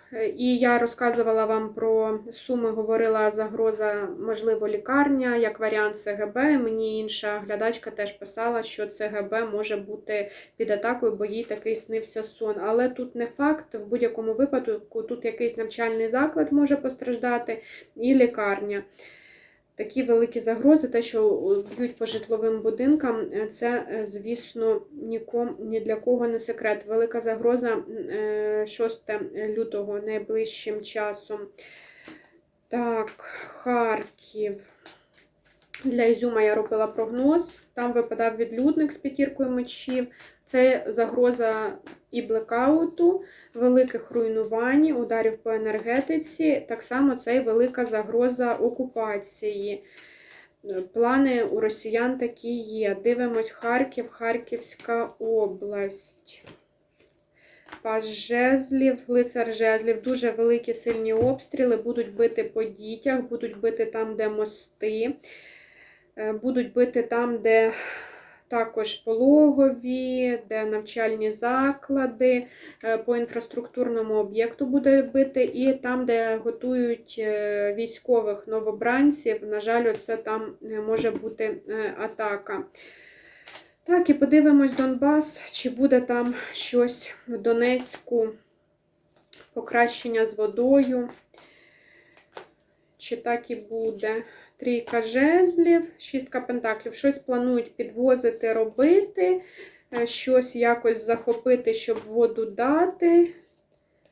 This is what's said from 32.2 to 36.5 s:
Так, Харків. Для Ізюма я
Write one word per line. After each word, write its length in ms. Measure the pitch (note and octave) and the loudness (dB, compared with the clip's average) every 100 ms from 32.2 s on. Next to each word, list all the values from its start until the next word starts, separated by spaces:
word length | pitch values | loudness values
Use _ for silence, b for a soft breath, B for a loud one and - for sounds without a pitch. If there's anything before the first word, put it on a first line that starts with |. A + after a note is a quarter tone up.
| B B _ _ _ | B B _ _ _
Так, 400 | A#3+ A#3 A3+ G#3+ - - B B - | -4 -2 -2 -4 -8 -16 B B -8
Харків. 920 | B3 A#3+ A3+ A3 - _ - G#3+ G#3 G3 - B B B B B _ _ _ _ _ - | -2 0 2 -2 -6 _ -14 -6 -6 -6 -14 B B B B B _ _ _ _ _ -8
Для 200 | C4+ A#3+ | -4 2
Ізюма 380 | A3+ A#3 A#3+ A3+ | 2 2 0 2
я 120 | G#3+ | 2